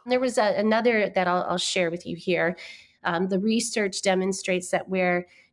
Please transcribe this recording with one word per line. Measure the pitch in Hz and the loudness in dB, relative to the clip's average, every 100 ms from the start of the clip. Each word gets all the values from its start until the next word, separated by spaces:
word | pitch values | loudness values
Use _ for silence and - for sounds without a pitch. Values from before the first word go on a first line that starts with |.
| - | -2
There | 247 | 0
was | 254 240 | 0 2
a, | 214 190 | 2 2
another | 214 220 233 226 196 | 2 2 2 2 2
that | 190 180 | 0 2
I'll, | 180 - | 2 0
I'll | 175 | -2
share | - - 170 | -2 0 0
with | 170 170 | -2 -6
you | 170 | -6
here. | 180 165 165 180 - - - _ | -2 2 0 -2 -10 -20 -20 _
Um, | - 175 185 | -4 0 0
the | 190 | 0
research | 208 220 226 - 202 190 | 0 0 0 -2 -4 -2
demonstrates | 202 185 190 190 - 180 180 | 0 2 0 -2 -2 -4 0
that | 180 170 | -2 -2
where | 190 180 175 175 _ _ | 0 0 0 -2 _ _